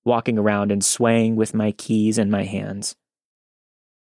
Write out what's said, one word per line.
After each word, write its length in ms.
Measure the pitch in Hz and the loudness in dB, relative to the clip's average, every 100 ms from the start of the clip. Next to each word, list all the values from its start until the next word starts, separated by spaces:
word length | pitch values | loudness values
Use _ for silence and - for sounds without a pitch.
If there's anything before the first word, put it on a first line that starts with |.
walking 360 | - 117 113 113 | -2 0 0 0
around 320 | 104 104 101 | 2 2 0
and 120 | 101 | 0
swaying 520 | 95 - 117 117 113 113 | 0 0 2 4 2 2
with 180 | 110 | 0
my 180 | 110 107 | 0 -2
keys 460 | 107 - 110 107 110 | -4 -2 0 2 2
in 140 | 104 | 0
my 140 | 104 98 | 0 -2
hands. 500 | 98 101 101 107 - _ _ _ _ _ _ _ _ _ _ | -6 -8 -8 -10 -12 _ _ _ _ _ _ _ _ _ _